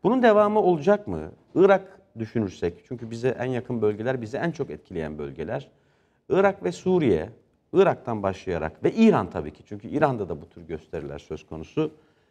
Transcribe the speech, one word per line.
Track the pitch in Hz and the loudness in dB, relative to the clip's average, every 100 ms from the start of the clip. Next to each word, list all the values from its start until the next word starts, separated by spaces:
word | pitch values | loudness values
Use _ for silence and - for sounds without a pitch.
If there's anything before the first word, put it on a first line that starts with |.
Bunun | 185 254 | 2 4
devamı | 240 208 208 214 | 6 6 4 4
olacak | 180 170 147 202 208 | 2 2 2 2 0
mı? | 82 78 - _ - | -8 -8 -16 _ 4
Irak | 196 190 190 - _ 113 | 6 6 2 -20 _ -10
düşünürsek, | 110 123 101 - 87 87 _ | -6 -2 -4 -2 -6 -6 _
çünkü | 123 113 | -12 -12
bize | 113 127 | -4 -4
en | - 123 | -2 -4
yakın | 123 117 120 | -4 -4 -2
bölgeler, | 107 104 113 131 | 0 0 -4 -4
bizi | 110 110 | -6 -4
en | 160 | -4
çok | 156 135 | -4 -8
etkileyen | - _ 87 76 76 | -10 _ -8 -8 -8
bölgeler. | 73 67 80 131 135 _ _ _ _ _ _ | -10 -8 -8 -8 -10 _ _ _ _ _ _
Irak | 175 196 196 | 2 2 0
ve | 180 | -8
Suriye, | 170 185 185 143 82 95 - _ _ _ | -4 0 2 2 0 -2 -14 _ _ _
Irak'tan | 175 185 127 - 110 | 2 4 2 -6 -2
başlayarak | 98 92 - 85 78 - | -2 -4 -6 -4 -4 -2
ve | - | -2
İran | - 226 151 90 | 6 6 6 0
tabii | 90 73 | -6 -8
ki, | - - | -12 -16
çünkü | 107 - | -16 -8
İran'da | 131 151 120 92 | 0 0 0 -6
da | 80 | -8
bu | 82 | -12
tür | - | -20
gösteriler | 85 80 - 82 71 73 | -12 -12 -10 -10 -10 -12
söz | - 78 - | -12 -14 -12
konusu. | 80 78 - 156 156 _ _ _ | -14 -8 -4 -4 -6 _ _ _